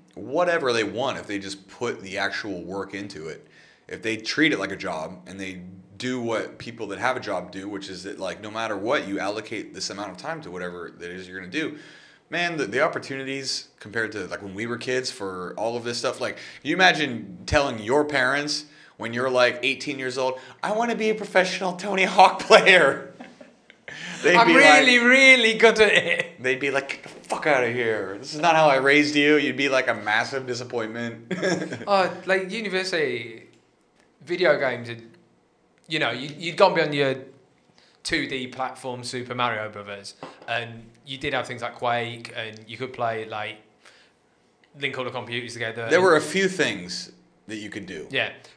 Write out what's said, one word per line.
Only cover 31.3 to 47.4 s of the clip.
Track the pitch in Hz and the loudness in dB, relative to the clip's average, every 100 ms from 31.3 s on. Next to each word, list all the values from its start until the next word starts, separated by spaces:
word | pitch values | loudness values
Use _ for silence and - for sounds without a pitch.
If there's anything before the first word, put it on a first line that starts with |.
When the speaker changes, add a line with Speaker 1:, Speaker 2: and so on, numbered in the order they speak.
Speaker 1:
<laughs> | 185 190 - - - 208 | -4 -2 -2 -4 -8 0
Speaker 2:
Oh, | 196 180 180 175 | 2 2 -2 -2
like, | 190 185 | -2 -2
university, | 220 208 185 185 170 139 120 117 113 - _ _ _ _ _ _ _ | -6 -4 -4 -2 -2 -2 -2 -8 -14 -20 _ _ _ _ _ _ _
video | 147 170 175 139 | -8 0 4 4
games | 135 120 117 | 2 -4 -8
had, | 117 - - _ _ _ _ _ _ - | -12 -14 -20 _ _ _ _ _ _ -6
you | 156 | -2
know, | 127 | -2
you, | 123 143 - | -2 -8 -8
you'd | 170 165 | -6 4
gone | 190 | 4
beyond | 165 156 | 4 0
your | 143 139 131 - - _ _ _ _ _ _ | 0 0 -2 -8 -20 _ _ _ _ _ _
two | - 165 135 | -4 -4 -2
D | 135 127 | -6 -8
platform | 127 131 - 135 123 | -8 -8 -8 -10 -10
Super | 120 127 123 | -8 -8 -8
Mario | 123 120 110 107 | -2 -2 -2 -8
Brothers, | 101 101 101 101 - - - - | -10 -12 -14 -14 -18 -18 -16 -6
and | 117 117 117 113 _ 135 | -6 -6 -14 -20 _ -16
you | 135 | -8
did | 147 | -4
have | 131 127 | -4 -6
things | 120 | -8
like | 117 - | -10 -6
Quake, | 123 120 117 117 117 123 | -2 -2 -4 -10 -14 -12
and | 110 110 110 | -12 -14 -16
you | 113 | -12
could | 127 | -10
play, | 123 117 113 | -6 -4 -4
like, | 110 107 107 110 _ _ _ _ _ _ _ _ _ _ _ 143 | -8 -10 -10 -12 _ _ _ _ _ _ _ _ _ _ _ -10
link | 139 123 | -8 -6
all | |
the | 123 | -8
computers | 120 117 120 120 | -8 -8 -8 -8
together. | 113 113 113 113 | -8 -8 -6 -4
Speaker 1:
There | 170 | 2
Speaker 2:
And | |
Speaker 1:
were | 185 156 | 4 4
a | |
few | - 190 190 | 2 -2 -2
things | 185 131 98 90 - - - _ _ | 0 -2 -2 -10 -12 -14 -20 _ _